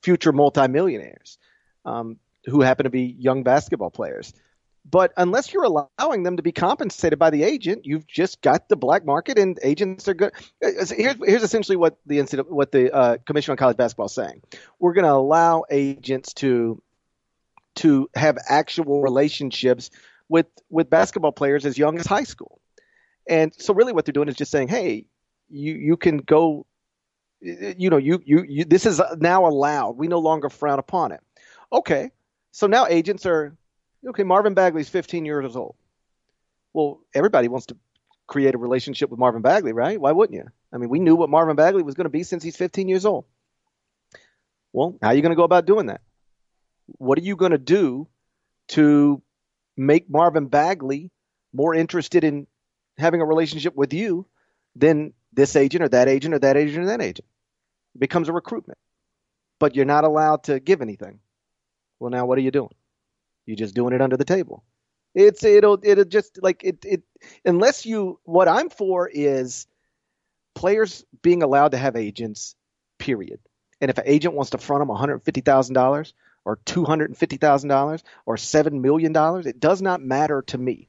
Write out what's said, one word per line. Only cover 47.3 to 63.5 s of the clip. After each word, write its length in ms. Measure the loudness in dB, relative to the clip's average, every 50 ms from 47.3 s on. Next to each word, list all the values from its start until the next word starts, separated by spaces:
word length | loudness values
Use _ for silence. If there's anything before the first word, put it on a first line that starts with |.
| -2
gonna 220 | 0 0 2 2 0
do 500 | 2 2 2 2 2 0 -2 -6 -10 _ _ _ _ _ _ _ _ _ _ _ _ _
to 520 | 0 2 4 6 6 6 4 2 2 -2 _ _ _ _ _ _ _ _ _ _ _
make 340 | -4 0 2 2 2 2 _
Marvin 380 | 0 2 2 4 2 0 -4 0
Bagley 640 | 0 0 0 0 -2 -4 -6 -8 -8 -8 -10 -16 _ _ _ _ _ _ _ _ _
more 220 | -2 -2 0 2
interested 480 | 0 -2 -2 -2 -6 -6 0 0 2 2
in 240 | 2 -2 -4 -10 _ _ _ _ _ _ _ _ _ _ 0
having 240 | 0 0 2 2
a 40 | 0
relationship 500 | 2 2 0 0 -2 -4 -6 -6 -6 -2
with 180 | -2 -2 -2 -2
you 320 | -4 -4 -4 -4 -6 -6 _ _ _ _ _ _ _ _ _ _
than 380 | 2 2 4 4 2 -2 -8 _ _ _ _
this 240 | _ 2 2 2 4
agent 280 | 2 2 2 2 0 0
or 60 | 2
that 180 | 4 4 4 4
agent 260 | 2 0 0 -2 -2
or 60 | 0
that 180 | 2 2 2 2
agent 260 | 2 0 -2 -4 -4
or 40 | -4
that 140 | -4 -4
agent? 260 | -6 -8 -8 -10 -18 _ _ _ _ _ _ _ _ _ _ _ _ _ _
It 40 | -6
becomes 300 | -6 -2 0 -2 -2 -2
a 40 | -4
recruitment. 460 | -6 -6 -8 -12 -12 -12 -14 -20 _ _ _ _ _ _ _ _ _ _ _ _ _ _ _ _ _
But 160 | 0 0 2
you're 100 | 2 2
not 180 | 2 4 4 4
allowed 400 | 2 2 2 2 2 0 0 _
to 140 | -4 -6 -4
give 220 | 0 0 0 0
anything. 380 | 0 -10 -10 -12 -16 -20 -20 _ _ _ _ _ _ _ _ _ _ _ _ _ _ _ _ _
Well, 120 | -12 -8
now 160 | -6 -4 -2 0
what 100 | 0 0
are 40 |
you 100 | 0 0
doing? 240 | -2 -2 -4 -6 _ _ _ _ _ _ _ _ _ _ _ _ _ _ _
You're 80 | -14